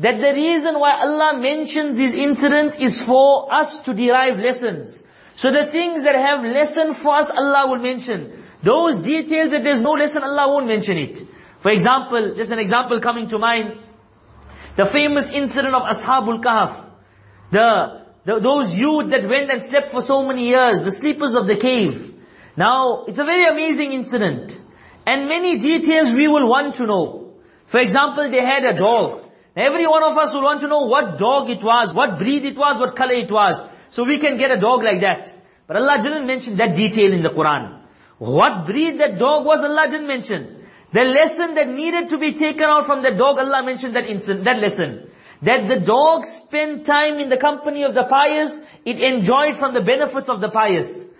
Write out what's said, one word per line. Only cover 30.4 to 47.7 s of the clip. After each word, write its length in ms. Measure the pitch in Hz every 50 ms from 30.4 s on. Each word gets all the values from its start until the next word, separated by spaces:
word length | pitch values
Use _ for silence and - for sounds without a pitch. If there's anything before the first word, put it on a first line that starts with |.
| 269
want 160 | 285 294 285 285
to 60 | 294
know 180 | 302 294 277
what 320 | 214 254 294 285 196 156 139
dog 320 | 196 240 269 277 240 233
it 120 | 240 - 196
was, 300 | 220 233 240 226 185 160
what 240 | 220 277 240 185 147
breed 260 | 185 247 285 285 269
it 120 | 277 -
was, 220 | 262 285 285 269 220
what 180 | 247 247 -
color 180 | - 262 254 247
it 160 | 247 214 -
was. 380 | 208 214 202 185 160 - - - - - - -
So 140 | - 240 247
we 160 | 254 294 294
can 180 | 302 285 262 226
get 120 | 269 262 254
a 80 | 185
dog 220 | 196 233 262 240 220
like 180 | 220 196 180
that. 340 | 196 190 170 - - - - - - _ _ _ _
But 100 | - 160
Allah 220 | 208 254 277 285 240 202
didn't 240 | 285 302 302 269
mention 300 | 247 262 254 254 240 202
that 200 | 180 233 202 160
detail 360 | 175 220 208 220 220 202 196 190
in 100 | 175 160
the 80 | 151
Quran. 520 | - 151 156 151 147 131 113 98 92 - - - _ _ _ _ _ -
What 480 | 117 113 131 160 226 285 226 185 156
breed 340 | 160 214 294 320 330 285 -
that 180 | 294 254 196 170
dog 260 | 240 277 302 294 254
was, 140 | 302 311 294 285
Allah 280 | 285 302 311 311 262
didn't 160 | 285 311 302
mention. 580 | 285 269 247 - - 196 156 127 - - - - - - - _ - -
The 100 | 220 254
lesson 540 | 254 262 285 320 302 - 330 349 330 311
that 120 | 302 294 247
needed 420 | 254 277 320 339 339 349 339 339
to 80 | 320 269
be 200 | 311 302 - 302
taken 240 | 311 302 302 311 311
out 240 | 302 302 302 285
from 160 | 285 285 269 254
that 160 | 262 208 185
dog, 200 | 254 277 277 269
Allah 260 | 262 269 277 262 247
mentioned 320 | 262 254 247 262 247 220
that 80 | 240 240
incident, 400 | 226 208 190 - 196 190 180 190
that 140 | 240 247 220
lesson, 520 | 208 196 202 - 165 135 110 - - - - - - - - - 143
that 260 | 202 254 247 208 196
the 160 | 254 208 165
dog 380 | 175 220 262 302 320 330 320 - - - - -
spent 400 | - - 302 302 302 294 302 -
time 320 | 294 294 294 302 302 294 294
in 100 | 285 262
the 80 | 254
company 460 | 254 277 294 294 - - 294